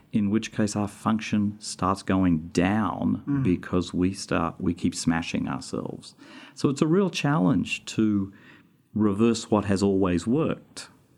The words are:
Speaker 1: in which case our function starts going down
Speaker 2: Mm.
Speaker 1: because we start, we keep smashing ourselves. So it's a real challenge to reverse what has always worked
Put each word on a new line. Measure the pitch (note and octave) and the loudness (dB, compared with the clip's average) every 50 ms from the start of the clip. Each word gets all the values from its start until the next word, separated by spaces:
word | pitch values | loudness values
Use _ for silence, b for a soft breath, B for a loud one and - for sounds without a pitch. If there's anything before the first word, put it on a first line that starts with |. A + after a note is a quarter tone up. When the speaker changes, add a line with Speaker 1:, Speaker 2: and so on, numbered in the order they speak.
| B B | B B
Speaker 1:
in | - A#2 G#2 G2 | -2 -2 0 2
which | G#2 A2 A2 - | 0 0 -2 -4
case | - - A2 G#2 - | -2 -2 -2 -2 0
our | G#2 G#2 G2+ | -2 -4 -4
function | - - - A2+ A2 G#2+ - - - G#2+ G2+ G#2 G#2 - | -6 -4 0 0 0 0 -2 -2 0 0 0 0 -4 -6
starts | - - - - F#2+ F#2 G2 F#2+ | -12 -12 -6 -2 0 0 0 0
going | - - F#2+ F#2+ F#2+ F2+ E2+ D#2 E2 F2 | 0 0 2 2 4 4 2 2 0 -2
down | - F2+ F2 F#2 G#2 A2 G#2+ E2+ - - - G2 G2+ G2 - - | 0 2 2 2 2 0 0 -2 -4 -2 -2 -2 -2 -2 -2 -4
Speaker 2:
Mm. | C#3+ C#3 | -2 0
Speaker 1:
because | C3 F#2+ F2 - - - - F2+ F2 - | 2 2 0 0 -2 -2 -2 -2 -2 -2
we | - E2+ F2+ F#2+ G2 | -2 0 0 0 0
start, | - - - - F2 E2+ E2 - - | -4 -6 -4 -2 -2 -2 -2 -4 -4
we | F2+ E2+ F2 | -4 -4 -4
keep | - - F#2 F2 | 0 -2 -2 -2
smashing | - - F2 E2 E2 E2+ - - - - - | 0 0 0 0 0 -2 -4 -4 -4 -4 -4
ourselves. | C2+ C2 - - - - - - - - - - - B B B B B B B B | -6 -8 -8 -8 -8 -6 -6 -8 -10 -12 -16 -18 -20 B B B B B B B B
So | - - D3+ | -2 0 0
it's | C3+ C#3 | 2 2
a | E3+ | 2
real | D#3 D#3+ G3 G3+ F3+ | 4 4 4 2 2
challenge | - - - C#3+ D3 D#3+ F#3 F3 - F2+ - - - - - - - | -2 -2 0 0 2 2 2 2 2 2 0 -2 -6 -8 -8 -8 -2
to | - A2 G#2+ G#2 G2+ G2 G2+ B B B B B B B B _ _ _ _ - | 0 2 2 2 0 -2 -4 B B B B B B B B _ _ _ _ -2
reverse | G#2 G#2+ G#2 G2 G2 A2+ A#2 A2+ A2 - - | 0 2 2 2 4 2 2 2 0 0 2
what | A2+ G#2 F#2+ | 2 2 2
has | F#2+ G2+ F#2 | 2 2 2
always | G2+ G2 G2 F#2+ G2 F#2 F2+ F2 F2 | 2 2 4 2 2 2 2 0 0
worked | A2 A#2+ D#3 D#3 - - - - _ - - - - - _ _ _ _ | 0 0 0 0 -2 -4 -6 -10 _ -18 -18 -18 -18 -20 _ _ _ _